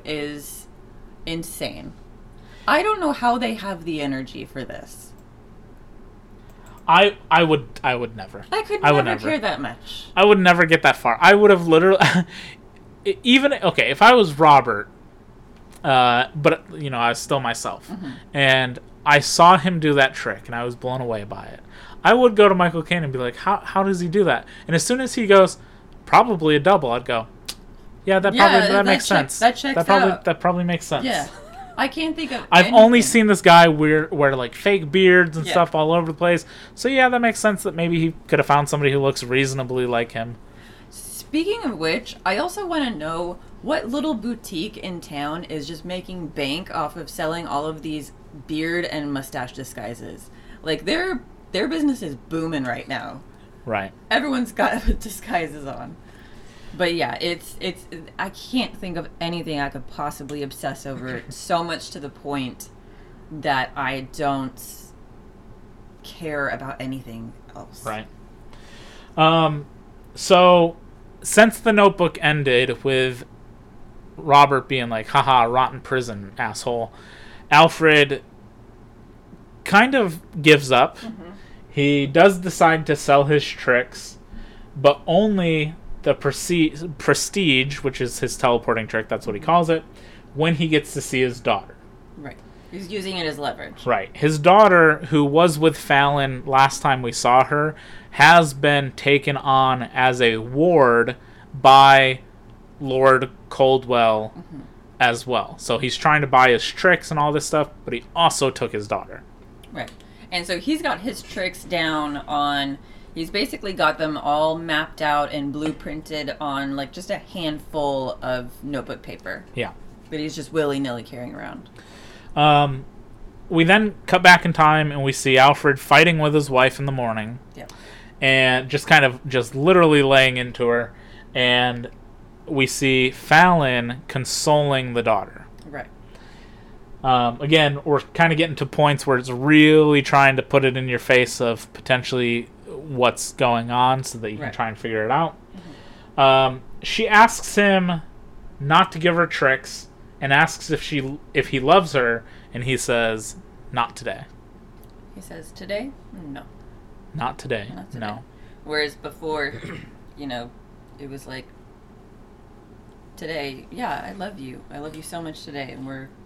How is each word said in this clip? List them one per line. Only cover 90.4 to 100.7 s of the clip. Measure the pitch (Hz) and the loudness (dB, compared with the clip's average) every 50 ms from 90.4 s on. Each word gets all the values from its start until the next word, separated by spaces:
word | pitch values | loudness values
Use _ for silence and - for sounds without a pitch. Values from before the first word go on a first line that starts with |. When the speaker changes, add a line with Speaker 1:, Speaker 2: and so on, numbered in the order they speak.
| 160 170 170 | -2 -2 0
Speaker 2:
he | 143 170 156 | -2 -2 0
gets | 156 147 147 - - | 0 -2 -2 -2 -10
to | 143 | -10
see | - - 139 127 | -8 -4 -2 -2
his | 127 123 117 - | -2 -2 -4 -6
daughter. | - 123 107 95 - - - - - - - - - - - | -4 -2 -2 -2 -4 -12 -20 -20 -20 -20 -20 -20 -20 -20 -20
Speaker 1:
Right. | - 143 139 - - - - - - - - | -18 -18 -18 -18 -20 -20 -20 -20 -20 -20 -20
He's | 175 190 190 170 | -18 -16 -14 -10
using | 214 202 185 190 185 180 | -10 -10 -10 -8 -8 -6
it | 165 | -6
as | 156 143 143 | -6 -6 -6
leverage. | 143 123 - - 71 73 - - - | -8 -8 -8 -10 -16 -18 -18 -10 -4
Speaker 2:
Right. | 127 117 101 95 - - | -4 -2 -2 -4 -8 -8
His | - 143 151 156 151 | -4 -2 -2 -2 2
daughter, | 147 175 190 208 220 196 180 170 165 156 151 156 170 131 | 4 6 8 8 8 8 8 6 6 6 4 2 -4 -2
who | 156 147 147 | 0 2 2
was | 139 143 160 175 175 151 151 | 2 4 4 4 4 2 2
with | 160 160 156 | 0 0 0
Fallon | - - - 143 139 143 143 143 143 139 135 131 127 - | 0 -2 2 2 4 4 2 0 -2 -2 -4 -6 -8 -6
last | 139 135 135 135 139 - - | 0 4 4 4 4 2 -2
time | - 147 135 127 | -2 0 0 0
we | 127 117 | -4 -6
saw | 117 - - 127 123 131 127 | -6 -2 2 4 4 4 4
her, | - 147 147 151 156 151 - - - - - - - | 2 0 -2 -2 -4 -6 -10 -18 -20 -20 -20 -20 -10
has | - - 143 160 170 170 165 143 135 | 2 4 6 8 8 8 6 4 -2
been | 135 151 147 147 143 139 131 | 0 0 2 2 2 0 -4
taken | - - - 143 143 135 - 147 139 | -8 -4 0 2 2 2 2 -2 -6
on | 131 - 139 135 131 131 131 131 127 | -4 0 0 2 2 4 2 0 -2
as | 117 - - 131 127 131 127 123 | -6 -8 -2 2 2 2 2 2
a | 123 117 113 110 | 2 0 0 -2
ward | 110 120 127 143 160 180 | -6 -6 -2 0 0 4